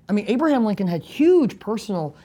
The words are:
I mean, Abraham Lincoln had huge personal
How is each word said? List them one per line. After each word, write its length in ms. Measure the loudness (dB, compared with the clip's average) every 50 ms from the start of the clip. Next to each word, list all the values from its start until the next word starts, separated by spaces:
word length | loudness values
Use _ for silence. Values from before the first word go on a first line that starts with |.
| _ -4
I 40 |
mean, 120 | -2 -2 0 -2
Abraham 360 | 0 0 2 2 2 2 2
Lincoln 220 | 0 -2 -2 -2
had 160 | -2 -4 -4
huge 560 | -6 -6 -2 2 4 4 6 4 4 2 -2 -6
personal 560 | -8 -6 -6 -6 -6 -6 -6 -4 -6 -6 -10 -14